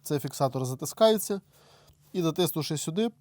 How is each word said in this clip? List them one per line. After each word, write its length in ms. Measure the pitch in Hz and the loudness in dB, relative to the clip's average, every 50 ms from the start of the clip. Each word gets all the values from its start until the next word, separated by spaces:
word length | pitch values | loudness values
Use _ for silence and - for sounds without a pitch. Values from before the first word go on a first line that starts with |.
| _ | _
цей 160 | - 151 143 | -2 -4 -2
фіксатор 460 | - 143 - - 143 131 127 135 127 | -2 -4 -2 0 -2 0 0 -2 -4
затискається, 760 | 127 131 127 - 143 - - 220 220 220 214 - - 202 196 - _ _ _ _ _ - - _ _ - _ _ _ _ | -4 -6 -6 -8 -10 2 4 6 6 6 4 0 -4 -6 -6 -6 _ _ _ _ _ -20 -20 _ _ -20 _ _ _ _
і, 100 | 180 170 | -2 0
натиснувши 540 | 165 156 165 180 160 - 165 147 - 160 | 0 2 2 0 0 0 -2 -4 -2 -4
сюди 340 | 143 - - 160 185 226 233 - _ | -4 -4 -4 -2 0 0 0 -2 _